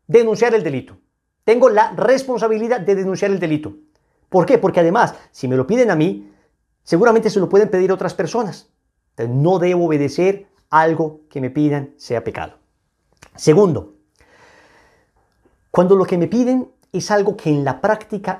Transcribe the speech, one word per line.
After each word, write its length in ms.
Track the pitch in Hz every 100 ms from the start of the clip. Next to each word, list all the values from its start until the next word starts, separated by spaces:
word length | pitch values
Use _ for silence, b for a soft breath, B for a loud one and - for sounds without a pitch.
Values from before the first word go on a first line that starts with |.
| -
Denunciar 480 | 226 226 208 233 220
el 80 |
delito. 320 | 156 131 - - _ _ _ _
Tengo 240 | - 240 247
la 240 | 214 233
responsabilidad 880 | 175 208 262 262 233 220 220 226 247
de 160 | 180 196
denunciar 340 | 190 180 202
el 100 | 196
delito. 340 | 170 151 101 - _ _ _ _ _
¿Por 160 | 185 175
qué? 120 | 254
Porque 220 | 190 175
además, 360 | 170 214 190 - -
si 180 | - 127
me 80 | 131
lo 100 | 131
piden 240 | 233 233
a 60 | 160
mí, 340 | 165 - B B B B _ _
seguramente 480 | - 170 233 226 220
se 120 | 202
lo 80 | 175
pueden 180 | 196 214
pedir 240 | 185 185
otras 220 | 185 180
personas. 560 | - 170 226 208 - _ _ _ _ _ -
Entonces, 180 | 117 131
no 240 | 160 190
debo 280 | 175 180 170
obedecer 600 | 151 143 156 185 196 - _ -
algo 540 | 156 160 160 156 156 _
que 120 | 139
me 80 | 127
pidan 440 | 139 151 143 135 _
sea 260 | - 117
pecado. 300 | 113 - - - _ _ _ _ _ _ - -
Segundo, 600 | - 156 196 143 - _ _ _ b b b b b b b b b b _ _ _ _ _
cuando 260 | - 180 190
lo 80 | 185
que 120 | 180
me 100 | 165
piden 420 | 226 247 254 240 _ _
es 180 | 185 -
algo 240 | 208 202 202
que 140 | 160
en 160 | 147 135
la 160 | 127
práctica 580 | 202 214 - 208 196